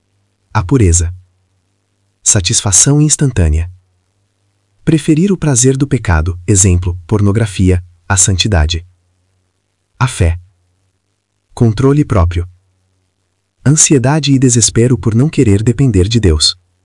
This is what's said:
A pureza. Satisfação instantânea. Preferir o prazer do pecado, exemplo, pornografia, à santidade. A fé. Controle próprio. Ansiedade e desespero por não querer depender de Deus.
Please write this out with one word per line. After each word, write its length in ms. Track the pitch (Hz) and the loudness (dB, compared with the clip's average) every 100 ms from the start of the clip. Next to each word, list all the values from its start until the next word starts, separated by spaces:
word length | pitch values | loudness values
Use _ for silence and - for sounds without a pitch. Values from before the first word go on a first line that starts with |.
| _ _ _ _ _ | _ _ _ _ _
A 80 | 113 | -6
pureza. 500 | 92 135 92 82 85 - _ _ _ _ _ _ _ _ _ _ | -2 2 2 2 -2 -8 _ _ _ _ _ _ _ _ _ _
Satisfação 760 | - 101 87 113 107 95 - 147 | -4 -2 -2 -4 -2 -2 0 2
instantânea. 720 | 151 - 143 - 82 76 87 - _ _ _ _ _ _ _ _ _ _ | 0 0 -2 0 0 0 -4 -10 _ _ _ _ _ _ _ _ _ _
Preferir 480 | - 156 - 151 202 | -2 0 2 0 0
o 40 | 180 | 0
prazer 400 | 156 123 127 135 | -2 0 2 0
do 100 | 147 | -2
pecado, 520 | 123 107 80 82 87 - | -2 0 -2 -2 -4 -2
exemplo, 520 | 101 98 90 90 87 - | 0 2 0 -2 -6 -4
pornografia, 760 | 107 101 98 110 - 92 90 - _ - | -2 0 0 -2 0 0 0 -4 _ -6
à 80 | 98 | -2
santidade. 720 | - 92 110 95 78 85 - _ _ _ _ _ _ _ _ _ _ - | 0 -2 0 0 0 -4 -10 _ _ _ _ _ _ _ _ _ _ -4
A 80 | 123 | -4
fé. 340 | - 85 85 - _ _ _ _ _ _ _ _ _ _ | 0 -2 -2 -8 _ _ _ _ _ _ _ _ _ _
Controle 520 | - 117 107 131 147 | -2 0 2 2 2
próprio. 440 | 143 101 87 87 - _ _ _ _ _ _ _ _ _ _ _ 120 | 0 0 0 -2 -8 _ _ _ _ _ _ _ _ _ _ _ -2
Ansiedade 680 | 151 - 147 123 156 143 | 0 2 2 2 0 0
e 60 | 135 | 2
desespero 580 | 131 120 - 113 123 120 | 2 0 0 0 0 0
por 180 | 117 | 0
não 140 | 110 151 | 0 0
querer 340 | 156 120 101 | 2 2 2
depender 460 | 117 117 139 98 92 | 0 0 2 2 2
de 120 | 117 | 2
Deus. 380 | 95 78 - - _ _ | 2 2 0 -4 _ _